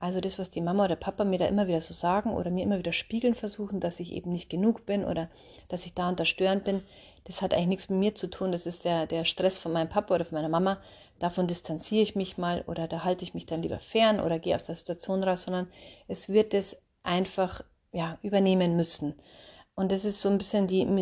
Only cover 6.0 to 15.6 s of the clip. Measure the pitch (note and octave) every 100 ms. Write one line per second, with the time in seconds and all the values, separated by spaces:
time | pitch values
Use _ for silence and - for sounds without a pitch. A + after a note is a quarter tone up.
6 | F3 F3+ E3 - F#3+ G3 G3+ G3 - -
7 | - - - - F#3+ - F3 F#3+ - F#3+
8 | G#3 G#3 F3+ - F#3+ F3 F3 F3 F3 E3+
9 | D#3+ E3 E3 - F#3 F#3+ E3 E3 D#3+ G#3
10 | - F3 E3 D#3 D#3+ E3 F#3+ G3 - -
11 | - _ F3 F3+ F3+ E3+ - D#3 - G#3+
12 | G#3 G3 F#3 - F3 F3 - E3+ E3 E3
13 | F#3 F3+ F3+ E3+ - E3 E3+ - - A3
14 | A3 G#3 E3 E3 F3 - - F3 - E3+
15 | - F#3+ F#3+ F3+ - F3+